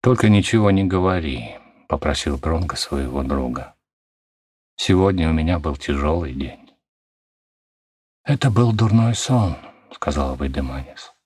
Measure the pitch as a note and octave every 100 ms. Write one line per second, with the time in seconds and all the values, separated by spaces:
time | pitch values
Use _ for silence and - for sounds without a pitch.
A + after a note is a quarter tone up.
0 | - B2 A2 G#2 G2 A2+ G#2 G2 G2 F#2
1 | F#2 F#2 D#2 B1+ A1+ - - _ _ D2
2 | D#2 D2 - C#2+ D2+ E2 F2 - - C#2+
3 | C2 C2+ C2+ C#2 B1+ B1 - _ _ _
4 | _ _ _ _ _ _ _ - - F#2
5 | F#2+ F#2 D#2+ D#2+ D#2+ F2 D2+ C#2+ - C#2
6 | D2 E2+ D2+ C2 B1 - - _ _ _
7 | _ _ _ _ _ _ _ _ _ _
8 | _ _ - C#3+ C3+ G#2+ A#2+ A2 A2 A2+
9 | A#2 A#2 - B2 G2 D2 - - _ -
10 | - C#2+ C2+ C2 C#2 C2 C2 C2+ C2 -
11 | - _